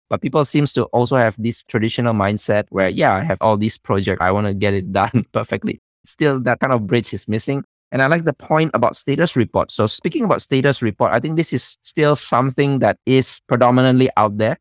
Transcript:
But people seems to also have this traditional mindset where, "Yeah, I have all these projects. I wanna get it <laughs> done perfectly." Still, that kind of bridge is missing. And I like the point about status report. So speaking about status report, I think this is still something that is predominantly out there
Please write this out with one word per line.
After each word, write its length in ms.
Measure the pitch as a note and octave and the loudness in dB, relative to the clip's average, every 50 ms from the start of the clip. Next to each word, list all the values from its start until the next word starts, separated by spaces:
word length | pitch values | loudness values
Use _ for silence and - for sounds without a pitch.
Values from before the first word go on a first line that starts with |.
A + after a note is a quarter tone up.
| _ - | _ -6
But 120 | - G2+ | -6 -4
people 240 | - C#3 B2+ D#3 C#3+ | -4 -2 0 0 0
seems 280 | - - D3 D3 - - | 2 0 0 0 0 0
to 100 | C3+ A#2 | -2 -2
also 300 | - - A#2+ B2 - C#3 | 0 0 0 0 2 2
have 200 | C3 A#2 A2 - - | 2 2 2 0 -2
this 260 | A2 A#2 A#2 - - | -6 -6 -6 -6 -8
traditional 500 | _ - A2 G#2+ A2+ - - A#2+ A#2+ A2+ | _ -2 -2 0 0 -2 0 0 0 2
mindset 520 | G#2 G2 G2+ G#2 G#2 - - G#2+ G#2 G2+ - | 2 2 0 0 -2 -2 -2 -2 -2 -2 -2
where, 200 | - G2 F#2+ F#2 | -2 0 0 0
"Yeah, 240 | F#2+ - D#3 C3 G2 | 0 2 2 2 2
I 80 | F#2+ F2 | 2 0
have 160 | E2 F#2+ F2+ | -2 -2 0
all 160 | - A2+ G#2+ G2+ | 2 2 2 2
these 200 | G#2 A2 - - | 0 -4 -4 -6
projects. 440 | _ - G#2+ G2 F#2 G2 F#2 - | _ -2 -2 -2 0 -2 -2 0
I 100 | E2 F#2 | 0 0
wanna 220 | F#2+ G#2 G#2 G2+ G2 | 0 0 0 -2 -2
get 200 | G2 G#2 G2+ G2 | -2 -2 0 0
it 180 | G2 F#2 F#2 F#2+ | -2 -4 -2 0
<laughs> 60 | G2 | 0
done 260 | G2 - - A#2+ - - | 0 2 0 0 -2 -2
perfectly." 480 | - A2 A#2 - A2+ G2+ - - - - _ _ _ _ - | -4 -6 -4 -4 -6 -6 -4 -6 -8 -8 _ _ _ _ -14
Still, 360 | - - - D#3 D3 C3+ C3 | -12 -6 -2 0 0 0 0
that 180 | A#2+ B2 A#2 - | 0 -2 -2 0
kind 140 | - C3+ C3 | 0 0 0
of 140 | A2+ G#2 F#2 | 0 0 0
bridge 260 | A#2+ A#2+ G#2 - - | 0 -2 -2 -2 -8
is 140 | G#2+ - - | -10 -6 -4
missing. 360 | G#2 A2 - - C#3 C#3 - _ _ _ _ - | -4 -4 -2 -4 -6 -6 -6 _ _ _ _ -6
And 100 | - B2+ | -2 0
I 60 | C3+ C3+ | 2 2
like 180 | E3 E3+ E3 | 2 2 0
the 80 | D#3+ - | -2 -4
point 380 | - - - D#3 D#3 D#3+ D#3+ - | -4 -4 -2 0 0 0 0 0
about 220 | - B2+ - - | 0 0 0 -2
status 400 | - - - C#3 - E3+ E3+ - | -4 -4 -4 0 0 0 0 0
report. 360 | B2+ A2 - - G2 D2+ - | 0 0 0 0 -2 -2 -2
So 160 | - - G#2+ A2 | -2 -2 -2 -2
speaking 360 | - - - F3+ - D#4 A#3+ | -2 -4 -6 -4 -4 -2 0
about 180 | F#3 B2+ - | 0 0 -2
status 400 | - - C#3 C3 B2+ C#3+ C3+ - | -2 -2 -2 0 2 0 0 0
report, 320 | B2 A2 G2 - A#2+ G2+ D2 | -2 -4 -2 0 0 0 0
I 60 | A#2+ | 0
think 180 | B2+ D#3 D#3+ E3 | -2 -2 -2 -2
this 160 | D#3+ - - | -2 -2 -4
is 240 | B2 - - - _ - | -6 -6 -8 -16 _ -20
still 320 | - - D#3+ D3+ D3 D3 | -10 -2 0 2 2 2
something 640 | - - - - A#2+ C3 C3+ B2+ - C#3+ C#3 C#3 C3 | 0 -2 -2 0 0 0 0 0 0 0 0 2 2
that 180 | A#2+ G#2 F#2 - - | 2 2 0 0 0
is 340 | A#2+ C3 C3 A#2+ - - - _ - | 2 2 2 2 0 -6 -12 _ -2
predominantly 600 | C3+ A#2 B2 A#2+ B2 B2+ B2+ C3 B2+ B2+ C3 - - - | 2 4 4 4 4 4 4 4 4 4 2 2 2 2
out 200 | G#2+ G#2 G#2 G#2 | 0 0 0 0
there 200 | G#2+ A2+ E3 - | -2 -2 -2 -4